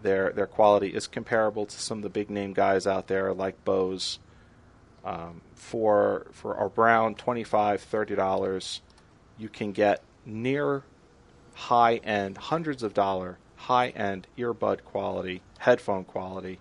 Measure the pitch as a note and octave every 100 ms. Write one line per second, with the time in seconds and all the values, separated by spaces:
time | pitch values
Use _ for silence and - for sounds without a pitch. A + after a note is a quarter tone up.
0 | G#2 F#2+ F#2+ - F#2+ - G#2+ G#2 F#2+ G#2+
1 | - - A2+ A#2 G#2+ G#2+ G#2 - - A2
2 | G2+ G2 G#2 G2+ G2 F#2+ G2 G2 G2 F#2+
3 | - F#2+ F#2+ F#2 F#2+ - - F#2+ F#2 F#2+
4 | - - - - - _ - _ - -
5 | - F2 E2+ E2+ - - - A#2 A2 G#2
6 | G#2 G2 - - - - G2+ - A2+ A2+
7 | A2+ G#2+ - A#2+ A2 A2 G#2 G2 - A2
8 | G#2+ G2 F#2+ F#2+ F#2+ F#2+ - - _ -
9 | _ _ _ - G#2+ - G#2 G2 G#2 F#2+
10 | _ _ - A2 B2 C#3 C#3+ C#3 - _
11 | _ _ _ - - - - A#2+ A#2 A#2
12 | - G#2 G2 G2 - D#3+ D#3+ C3+ A2+ G2
13 | G2 F#2+ F#2 F2+ _ - - B2+ B2 -
14 | G2+ F#2+ - - A#2+ A2 G#2+ G2 - G2+
15 | G2 F#2 F#2 F#2 - - - B2 - G2
16 | F#2 G2 F#2 F#2+ F#2 F#2